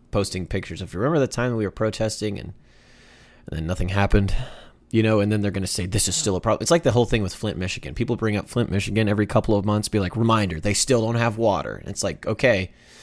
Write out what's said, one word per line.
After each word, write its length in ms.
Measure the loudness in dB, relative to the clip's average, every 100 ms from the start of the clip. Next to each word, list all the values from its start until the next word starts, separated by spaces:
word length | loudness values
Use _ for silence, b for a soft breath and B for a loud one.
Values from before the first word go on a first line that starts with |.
| _
posting 360 | -2 -2 -4 -4
pictures 360 | -6 -6 -10
of, 120 | -10
'Remember 240 | -2 0 2
the 80 | 0
time 300 | 0 -2 -2
we 80 |
were 60 | -4
protesting 680 | -2 -2 0 -4 -2 -4 -6
and, 140 | -10 -14 B B B B B B B B -10
and 100 | -6
then 80 | -4
nothing 220 | -2 -2
happened?'" 460 | 0 4 4 4 B B B B B _
You 120 | 2
know, 180 | 4 4
and 100 | 2
then 120 | 2
they're 80 | 0
gonna 160 | -2 -4
say, 180 | -4
"This 240 | -2 0 0
is 80 | 0
still 180 | 0
a 60 | 0
problem." 220 | 0 0
It's 80 | 2
like 120 | 2
the 100 | 4
whole 120 | 2
thing 180 | 2 2
with 120 | 0
Flint, 240 | -4 -6 -4
Michigan. 340 | -4 -6 -8
People 220 | -4 -2 -2
bring 220 | -2 -2
up 100 | -2
Flint, 220 | -2 0
Michigan 360 | 0 0 0 2
every 200 | 2 2
couple 280 | 2 2
of 120 | 2 2
months, 200 | 0 0
be 120 | 0
like, 160 | 0 0
"Reminder, 440 | 2 2 0 -2
they 120 | -2
still 300 | 0 2 2
don't 140 | 2 0
have 200 | 0 2
water." 380 | 2 0 -2
And 140 | -8 -10
it's 120 | -6
like, 240 | -4 -4 -4
"Okay." 440 | 2 4 2 0 B B B